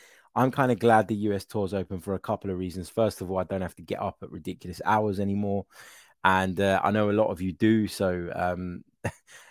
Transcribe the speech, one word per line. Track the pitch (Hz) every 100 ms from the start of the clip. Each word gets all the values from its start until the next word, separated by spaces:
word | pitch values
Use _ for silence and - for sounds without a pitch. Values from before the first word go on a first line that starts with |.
| - - _
I'm | 117 131
kind | 131 127
of | 110
glad | 117 110 101
the | 104
U | 104
S | 98 -
tour's | 107 95
open | 98 90 92
for | 101
a | 95
couple | - 104 98
of | 90
reasons. | 92 90 85
First | - - -
of | 90
all, | 95
I |
don't | 92 95
have | 90 -
to |
get | 85 -
up | 101 -
at | -
ridiculous | 85 92 - 90 - 92
hours | 107 107 95
anymore. | 98 101 101 98 - - - - - _
And, | 95 95 95 90
uh, | 98 95
I | 90
know | 107 104
a |
lot | 104 107
of | 90
you | 92
do, | 78 110 110 101
so, | - 95 90 87
um, | - 90 90 90 87 - _
<laughs> | - - _ - -